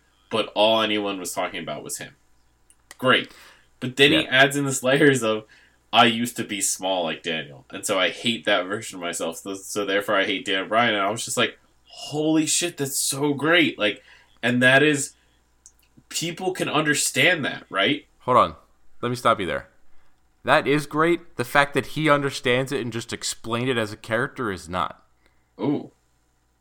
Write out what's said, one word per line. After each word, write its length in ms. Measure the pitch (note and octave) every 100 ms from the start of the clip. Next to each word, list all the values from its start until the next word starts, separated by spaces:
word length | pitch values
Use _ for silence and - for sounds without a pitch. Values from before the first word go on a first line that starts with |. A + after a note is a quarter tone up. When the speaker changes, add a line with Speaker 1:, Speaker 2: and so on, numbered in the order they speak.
| _ _ _
Speaker 1:
but 200 | A2 G#2 -
all 260 | G#2+ A2
anyone 380 | G#2+ G#2 G2+ F#2+
was 140 | F2
talking 280 | - F2+ F2+
about 220 | D#2+ D2+
was 140 | - -
him. 180 | - - _ _ _ _ _ _ _ -
Great. 360 | - - - - - - _ _
But 160 | B2+ C3
then 140 | C#3+
he 100 | D#3
Speaker 2:
Yeah. 60 | D3+
Speaker 1:
adds 260 | B2+ C#3 C#3+
in 100 | C#3
this 180 | C3
layers 400 | B2 C3+ D3 C3
of, 220 | A2+ G#2+ - - _ _ _
"I 140 | A#2 A#2+
used 320 | A2+ A#2+ -
to 60 |
be 180 | G#2+ G2+
small 420 | G2 - F#2 F#2+
like 200 | E2 D#2
Daniel, 420 | E2+ D#2+ C#2+ C2+ -
and 160 | - -
so 140 | F#2+
I 100 | F2+
hate 340 | - A#2+ A2+ -
that 200 | G2+ F2+
version 300 | G#2+ A2 F#2+
of 40 |
myself, 360 | F2 F2 F2 E2
so, 180 | G2 G2
so 300 | - G#2+ G2+
therefore 300 | G2 G2+ G2+
I 100 | G2
hate 200 | F#2+ F#2+
Daniel 220 | F#2+ F2+
Bryan." 260 | A2 A#2+
And 100 | G#2
I 60 | G2
was 160 | A#2 -
just 120 | B2
like, 200 | A2 - _ _ _
"Holy 600 | - - D3 D#3 D#3 D3+
shit, 320 | - F3 E3+
that's 200 | C3+ -
so 360 | - C#3 D3
great." 460 | C3+ D3 F3 C#3 -
Like, 240 | G#2 - - - _ _
and 180 | A#2+ B2
that 220 | B2+ C3+
is, 300 | D3+ C#3+ C3+ - _ _ _ _ - _ _ _ _
people 420 | - E3 E3+ F#3
can 160 | F#3 E3
understand 720 | C#3 D3+ C#3+ - - D3+ F3 A#2+
that, 180 | - -
right? 360 | F#2 G2+ D3 - _
Speaker 2:
Hold 180 | - B2
on. 180 | F2+ E2 _ _ - -
Let 80 | A#2+
me 60 | B2
stop 240 | B2 G#2+
you 60 | F2
there. 220 | C#2 - _ - - - - _ _
That 240 | A2+ D3 B2
is 180 | D3 C#3
great. 520 | D3 E3 E3+ - -
The 80 | B2+
fact 280 | D3 C#3+
that 140 | C#3 -
he 220 | - D#3
understands 640 | C#3+ C#3 - B2+ B2 C3
it 100 | C#3
and 100 | A#2+
just 200 | A2+ -
explained 560 | G#2 - - A2+ A#2 B2+
it 80 | A#2+
as 140 | G#2+
a 40 | G#2+
character 540 | - A2+ C#3 C#3+ A#2
is 160 | F#2 D#2+
not. 340 | F2+ D#2 - _ _ _ _ _ -
Speaker 1:
Ooh. 320 | B2 C#3+ - _ _ _ _ _ _ _